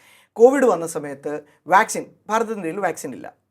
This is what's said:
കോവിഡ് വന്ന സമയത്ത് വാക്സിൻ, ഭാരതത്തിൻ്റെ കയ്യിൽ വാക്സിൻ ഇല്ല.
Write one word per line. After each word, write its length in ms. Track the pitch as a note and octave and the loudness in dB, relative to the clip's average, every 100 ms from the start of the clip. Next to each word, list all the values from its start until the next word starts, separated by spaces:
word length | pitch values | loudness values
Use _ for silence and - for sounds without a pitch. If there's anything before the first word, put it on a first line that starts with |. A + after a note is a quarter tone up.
| _ _ _ | _ _ _
കോവിഡ് 320 | - A#3+ C#4 | 6 6 6
വന്ന 220 | B3+ F3 E3 | 2 2 -2
സമയത്ത് 540 | D#3+ D3 C#3 D3+ D3+ - _ - | -8 -10 -10 -10 -10 -12 _ 0
വാക്സിൻ, 400 | F#3 G#3+ F#3+ - _ - | 2 2 -4 -10 _ -6
ഭാരതത്തിൻ്റെ 400 | A3 A3 G#3+ E3 | -4 -4 -6 -8
കയ്യിൽ 120 | F#3 | -4
വാക്സിൻ 340 | F#3 D#3+ D3 | -4 -6 -10
ഇല്ല. 300 | G#2 A1+ - _ | -14 -16 -20 _